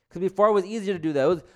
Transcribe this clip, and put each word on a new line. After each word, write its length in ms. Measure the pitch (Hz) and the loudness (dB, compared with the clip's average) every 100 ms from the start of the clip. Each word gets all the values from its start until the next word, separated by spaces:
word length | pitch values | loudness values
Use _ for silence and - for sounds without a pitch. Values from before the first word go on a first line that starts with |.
| _ | _
'Cause 100 | 170 | -6
before 280 | 185 190 214 | -4 2 4
it 60 | |
was 120 | 208 185 | 4 0
easier 280 | 220 196 | -4 -4
to 60 | 180 | -4
do 140 | 156 | -2
that. 120 | 143 143 | 0 2
It 20 | |
was, 160 | 180 - | 0 -6